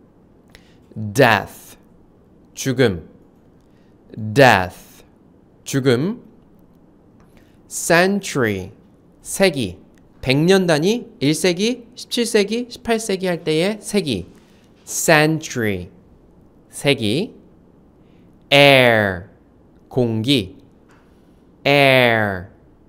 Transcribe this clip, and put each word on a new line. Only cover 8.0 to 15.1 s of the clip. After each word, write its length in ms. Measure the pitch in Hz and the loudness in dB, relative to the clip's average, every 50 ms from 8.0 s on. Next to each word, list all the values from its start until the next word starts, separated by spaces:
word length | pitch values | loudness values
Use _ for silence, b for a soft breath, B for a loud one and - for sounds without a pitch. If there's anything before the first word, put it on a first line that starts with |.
| 180 190 202 196 185 - - 147 120 107 101 95 90 - - _ _ _ _ _ _ _ _ _ | 2 2 0 -4 -6 -6 -4 -2 -2 -2 -2 -4 -8 -12 -16 _ _ _ _ _ _ _ _ _
세기. 580 | - - - - 196 190 147 143 113 92 85 - - _ _ _ _ _ _ - | -16 -10 -2 0 0 0 0 -2 -6 -6 -8 -12 -20 _ _ _ _ _ _ -8
백 160 | - 131 131 | -2 0 0
년 300 | 143 160 180 190 196 185 | 2 4 4 4 4 4
단위, 400 | 170 160 143 160 196 226 240 - - - - | 2 0 0 0 0 -2 -2 -6 -10 -8 -4
일 140 | 131 143 156 | -2 -2 0
세기, 540 | 160 - 185 175 170 208 233 247 240 - - - | 0 0 -2 0 0 -2 -2 -2 -4 -10 -20 -20
십칠 300 | - - - - 247 233 | -18 -14 -8 -4 -4 -4
세기, 420 | 226 - 214 202 196 220 240 240 240 | 0 0 0 0 0 -4 -6 -8 -10
십팔 300 | - - - 233 226 220 | -14 -12 -4 -4 -4 -4
세기 280 | 220 - 196 180 190 | -2 -4 -6 -4 -4
할 160 | 185 175 165 170 | -4 -4 -4 -4
때의 360 | 156 156 156 170 202 214 208 | -2 -2 0 0 -2 -4 -6
세기. 460 | - - - 208 175 147 113 90 80 - b b b b b b b b b b b | -10 -4 -4 -4 -2 -2 -4 -6 -6 -12 b b b b b b b b b b b
century, 1040 | - - - - - | -12 -10 -4 2 4